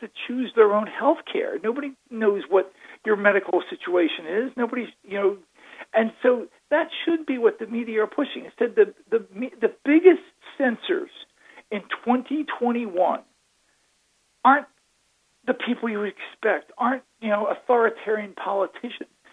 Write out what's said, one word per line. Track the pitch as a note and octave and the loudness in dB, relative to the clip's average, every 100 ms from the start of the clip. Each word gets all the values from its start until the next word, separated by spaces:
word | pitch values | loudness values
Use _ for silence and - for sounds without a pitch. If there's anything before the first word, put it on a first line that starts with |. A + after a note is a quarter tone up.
to | A3 - - | -16 -12 -8
choose | B3+ A#3+ A#3 | -6 0 4
their | G#3 | 4
own | G#3 G#3+ | 4 -2
health | - C4 E4 - | 0 0 0 -2
care. | - - - | -6 -4 -4
Nobody | G#3+ C4 C#4 C4+ _ | -4 -4 -6 -12 _
knows | A3+ G#3+ G3+ - | -6 -4 -4 0
what | F#3 F#3 - - - | 0 0 -8 -20 -8
your | G#3+ G#3 | -2 0
medical | G3+ G3 - F3 - | 2 0 0 -2 -2
situation | F3 - F3 E3 - D#3+ | -10 -2 0 0 -2 -6
is. | G3 C4 B3+ | -4 -4 -4
Nobody, | A#3 B3+ G#3+ - | -4 -4 -8 -12
you | G#3 G3+ | -10 -2
know, | G3 G3 _ _ - - - | 0 -2 _ _ -20 -20 -2
and | - A3+ - | 0 0 0
so | B3+ B3 G3+ _ - | 2 2 -2 _ -2
that | D4+ E4 - | -2 -2 -4
should | - E4 D4+ | -2 -2 -2
be | B3+ | 0
what | A3+ - | 2 0
the | A3 | -6
media | A#3 A#3 A3 | -6 -4 -2
are | G#3+ | -2
pushing. | - C#4 - | -2 -4 -6
Instead, | - - A#3 G#3 | -12 -4 0 2
the, | G3 - _ | 2 0 _
the, | A3+ G3 | -4 -4
me-, | F#3+ B3+ - | -10 -10 -4
the | A3+ - | -4 -2
biggest | C4+ D#4 F#4 E4 - _ - - | 2 6 8 8 2 _ -14 -2
censors | C4 A3+ - E3+ - - - _ - - - | -2 -2 -4 -4 -6 -14 -20 _ -20 -20 -10
in | G#3 - - | -10 -8 -6
twenty | - B3 B3 D4+ D4 - | 0 0 0 -4 -4 -2
twenty-one | A#3+ A#3 A3+ F3 F3+ C#3+ - _ _ _ _ _ _ _ _ _ _ _ | -2 -2 -2 0 0 0 -8 _ _ _ _ _ _ _ _ _ _ _
aren't | B3+ C#4+ - _ _ _ _ _ _ _ - | 4 4 2 _ _ _ _ _ _ _ -6
the | |
people | B3 - A#3+ A#3 | -4 -4 -4 -4
you | G#3 | -4
would | G#3 | -6
expect, | - - - A3 E3 - - | -8 -16 -4 -2 -2 -4 -4
aren't, | A#3+ C4+ - _ | -2 -2 -8 _
you | A3+ | -2
know, | G#3 G#3 | -2 -2
authoritarian | - - A#3+ A3+ A3+ - G#3+ G#3 | -2 2 4 4 0 -4 -4 -4
politicians. | F3 F#3 G3 F#3 - B3 - - _ _ | -8 -4 -2 -2 -6 -12 -12 -16 _ _